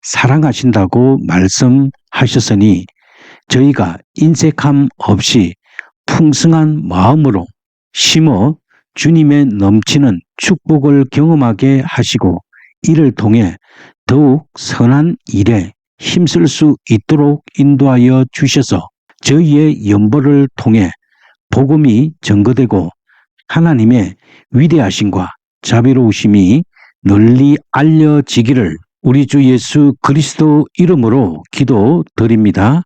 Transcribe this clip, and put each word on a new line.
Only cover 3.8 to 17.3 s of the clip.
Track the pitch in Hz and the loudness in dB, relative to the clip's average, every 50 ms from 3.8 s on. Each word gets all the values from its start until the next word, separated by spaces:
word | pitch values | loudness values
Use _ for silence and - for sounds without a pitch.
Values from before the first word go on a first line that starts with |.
| 98 87 82 - _ _ _ | -2 -6 -6 -12 _ _ _
인색함 | - 156 160 170 - - 160 151 - - 143 143 143 143 131 _ | -2 0 0 0 0 0 -2 -2 -2 -2 -2 0 0 0 -2 _
없이 | _ - - 104 98 101 - - 123 98 87 85 _ _ _ _ - - _ _ _ _ | _ -4 -2 -2 -2 -2 0 0 0 0 0 -4 _ _ _ _ -20 -20 _ _ _ _
풍성한 | - - - 165 151 143 - - 165 160 160 156 156 156 151 156 - | -4 0 2 2 2 2 2 2 2 2 2 2 0 -2 -4 -6 -6
마음으로 | - 87 95 117 143 156 151 135 107 95 85 - _ _ _ _ _ _ _ _ _ | -2 0 0 2 2 2 2 0 0 -2 -6 -8 _ _ _ _ _ _ _ _ _
심어 | - - - - 165 160 160 127 92 101 139 160 _ _ _ _ _ _ _ _ | -6 -4 -2 0 2 2 2 2 0 0 -2 -2 _ _ _ _ _ _ _ _
주님의 | - - 147 165 160 156 143 143 147 147 | -4 -2 0 2 2 2 2 2 2 0
넘치는 | 135 104 104 98 98 104 110 104 - - 151 143 127 101 85 - _ _ - | 0 -2 -2 0 0 0 0 0 0 -2 0 2 0 0 -2 -6 _ _ -10
축복을 | - - 185 151 _ - 160 151 135 147 143 143 135 131 | -4 -4 -4 -4 _ -2 -2 0 2 2 2 2 0 0
경험하게 | - - 147 165 165 151 135 117 113 - - 135 139 135 131 | -2 -2 0 2 2 0 0 -2 -2 -2 0 0 0 0 -2
하시고 | 165 - - 120 - - 113 - 95 85 85 _ _ _ _ _ _ _ _ _ | -4 -4 -4 -4 -4 -4 -2 -2 -2 -4 -4 _ _ _ _ _ _ _ _ _
이를 | - 165 156 160 135 107 | 0 0 2 2 0 0
통해 | - 107 107 107 117 110 90 82 - _ _ _ - - - _ _ _ | -2 -2 0 0 0 0 -2 -4 -10 _ _ _ -20 -20 -20 _ _ _
더욱 | - 123 139 151 139 127 151 - _ _ | -2 0 2 2 2 2 0 -4 _ _
선한 | - - - 127 - 120 120 127 143 151 170 - - _ - 113 | -18 -12 -12 -4 -2 0 2 2 2 0 -2 -4 -6 _ -8 -4
일에 | 101 101 113 117 104 87 82 - _ _ _ _ _ | -2 0 0 0 -2 -4 -6 -12 _ _ _ _ _
힘쓸 | - - - 180 175 147 - 170 170 147 | -12 -6 -2 -2 -2 0 0 0 0 0
수 | - - 160 151 139 - _ - | 0 0 0 0 0 -2 _ -4
있도록 | 117 107 - _ 160 147 147 143 | -4 -4 -2 _ 0 0 2 0